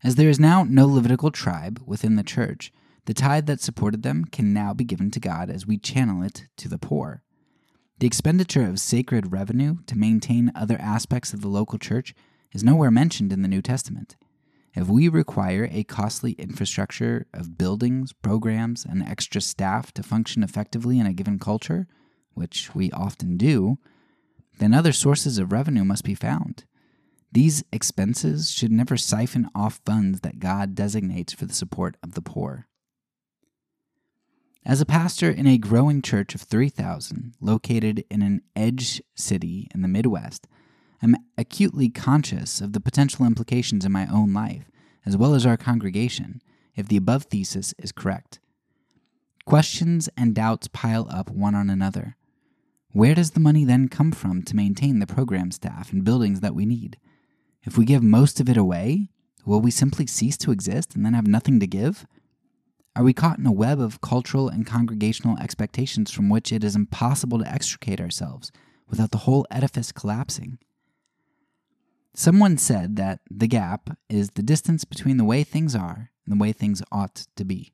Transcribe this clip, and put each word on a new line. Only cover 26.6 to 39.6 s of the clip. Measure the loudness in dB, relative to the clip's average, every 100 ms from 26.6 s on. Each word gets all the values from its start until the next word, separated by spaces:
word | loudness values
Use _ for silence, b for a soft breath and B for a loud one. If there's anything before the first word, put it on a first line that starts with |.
| -20 _ _ _ _ _ _
These | 4 4 2 -4
expenses | -6 -6 -2 -2 0 -2 -2 -4
should | -2 2
never | 2 2 -2
siphon | 0 0 0 -2 -2 -2
off | -4 -4 -2
funds | 0 2 0
that | -6 -6
God | -4 -2 -4 -4
designates | -4 -2 -4 -6 -8
for | -10 -8
the |
support | -8 -8 -6 -6 -6
of | -14
the | -12
poor. | -10 -8 -8 -10 -18 _ _ _ _ _ _ _ _ _ _ _ _ _ _ _ _ _ _ _
As | -2 0
a | 2
pastor | 2 0 0 -2
in | 2 6
a | 6
growing | 4 4 4 2
church | 0 -2 -2 -8
of |
three | -4 0 0
thousand | -2 -6 -6 -10 -12 -12 -8
located | 0 0 2 0 0 -2 -4
in | 0
an | 2 0 _ -2
edge | -2 0 -4 -6 -12 -12
city | -4 -4 -4 -8